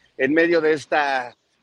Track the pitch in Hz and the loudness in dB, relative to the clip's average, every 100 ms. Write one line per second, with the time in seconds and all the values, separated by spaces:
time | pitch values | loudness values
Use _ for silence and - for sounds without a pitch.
0 | _ - 131 160 170 170 156 156 - 160 | _ -4 0 2 2 2 2 0 -2 -2
1 | 143 131 123 - _ _ | -2 -4 -6 -14 _ _